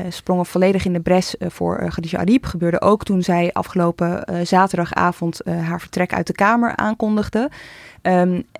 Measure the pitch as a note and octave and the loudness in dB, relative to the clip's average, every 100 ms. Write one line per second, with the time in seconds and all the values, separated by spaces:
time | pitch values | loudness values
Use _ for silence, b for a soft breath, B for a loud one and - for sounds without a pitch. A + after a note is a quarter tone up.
0 | F3+ - - F3+ F3 F3+ F#3 G3 F#3 F3 | -8 -6 -2 0 0 2 4 4 0 0
1 | E3 F3+ - - F3+ - E3+ B2 F3 F3 | 2 2 2 -4 -8 -4 -2 -2 -4 -6
2 | E3 - F3 B3+ - E3+ E3+ E3+ - G#3+ | -6 -2 2 2 2 -2 0 2 2 2
3 | - F#3 F3+ F3 F3 - - F3+ E3+ E3+ | 2 0 2 2 0 -2 -2 0 0 0
4 | E3+ F3+ - F3 F3 F#3 F#3+ F3 F3 - | -2 -2 -4 -4 2 4 4 0 -2 0
5 | F3+ - E3+ - - E3+ E3 E3+ - F3+ | 0 0 -4 -4 -4 -4 -4 -6 -6 -4
6 | F3+ - E3 - G3+ A#3 A#3 - G#3 A3 | -2 -2 -2 0 2 2 0 0 -2 0
7 | G#3+ G#3+ G#3 G#3+ C#4+ B B B B B | 0 0 0 -2 -2 B B B B B
8 | F#3 F3+ F3+ F3+ - | 2 4 4 0 -6